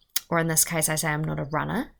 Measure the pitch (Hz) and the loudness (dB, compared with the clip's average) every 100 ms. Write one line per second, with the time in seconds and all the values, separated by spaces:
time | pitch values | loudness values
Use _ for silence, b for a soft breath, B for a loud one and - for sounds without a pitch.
0 | _ - - 170 165 156 - 170 156 156 | _ -8 -2 0 2 2 2 2 0 0
1 | 160 151 156 156 143 151 147 185 294 | 0 0 -2 -4 -2 -2 -2 -2 -4